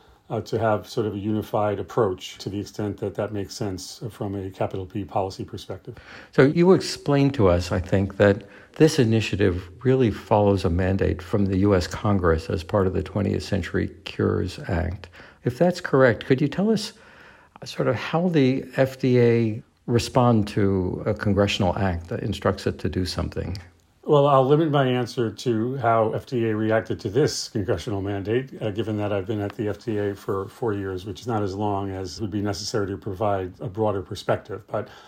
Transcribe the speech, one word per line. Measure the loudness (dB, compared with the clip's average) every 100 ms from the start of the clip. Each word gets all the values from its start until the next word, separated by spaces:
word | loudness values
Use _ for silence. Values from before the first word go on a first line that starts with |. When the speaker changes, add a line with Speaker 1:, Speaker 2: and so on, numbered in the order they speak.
| _ _ _
Speaker 1:
uh, | -6
to | -4 -2
have | 0 0 -2
sort | -4 -2
of |
a | -2
unified | -2 -2 -2 -2 0 -2
approach | -4 0 0 -2 -10 -12
to | -8
the | -8
extent | -8 -6 -6 -4
that | -6
that | -4 -6
makes | -6 -8
sense | -6 -6 -6 -10 -12 -14
from | -8 -6
a | -6 -8
capital | -6 -6 -4
P | -8 -8
policy | -6 -4 -4 -6
perspective. | -12 -12 -12 -14 -14 -18 -20 -20 -2
Speaker 2:
So | 4
you | 4 6 6
explained | 6 2 -6 0 2 4
to | 4 4
us, | 4 2
I | -4
think, | 0 0 0 4
that | 4 4 -2 -20 -20
this | 4 4 6
initiative | 2 2 0 0 0 0 -6 -4
really | 0 4 2
follows | 0 2 4 6 4 2
a |
mandate | 0 0 2 0 0
from | -2 0 2
the | 2
U | 4
S | 4 0
Congress | -2 0 2 2 2 0
as | -6
part | -2 0 0
of |
the | 0
Twentieth | -4 -2 -2 -2
Century | -2 -4 -2 -4 -4 -8
Cures | -14 -2 0 0 -4 -6 -4
Act. | -2 -2 -6 -12 -20 -20 -6
If | -6 2
that's | 2 2
correct, | 0 4 6 4 0
could | 2
you | 2
tell | 0 0
us | 0 -2 -12 -20 -20 -20 -20 _ -20
sort | -14 -4 -2
of |
how | 0 -2 0 2
the | 4 4 2 -4 0
F | 0 2
D | 2 6
A | 6 4 2 -2 -10 _ 0
respond | 0 2 4 6 4 2
to | 0 2 2 0 -2 -4
a |
congressional | -2 0 2 2 2 0 0
act | -2 -2 -6
that | -6
instructs | -6 -2 -2 -2 -4
it | -4
to | -4
do | -4 -4
something? | -4 -6 -6 -8 -10 -12 _ _ _
Speaker 1:
Well, | 4 6 6
I'll | 6 6
limit | 4 4
my | 2 2
answer | 0 -2 -2 -4
to | -2 -2 0 0 0
how | 2 4 2
F | 0
D | -4 -2 0
A | 0
reacted | 2 2 0 -6
to | -2
this | 2 2 0 -6
congressional | -4 -2 -2 -2 -4
mandate, | -4 -4 -2 -2 -4 -8
uh, | -6
given | -4 -4 -4
that | -2
I've | -4 -2
been | -4
at | -4
the | -4 -6
F | -4
D | -4 -2
A | -4
for | -6 -6 -6 -6
four | -6 -4
years, | -4 -4 -8
which | -8 -10
is | -6
not | -4
as | -2
long | -4 -4 -2 -4
as | -6 -8 -8
would | -6
be | -4
necessary | -4 -4 -4 -4 -4
to | -6
provide | -8 -4 -2 0 -4 -8
a | -10
broader | -2 -2 -2
perspective. | -6 -8 -2 -2 -4 -14 -8
But | -8 -8 -14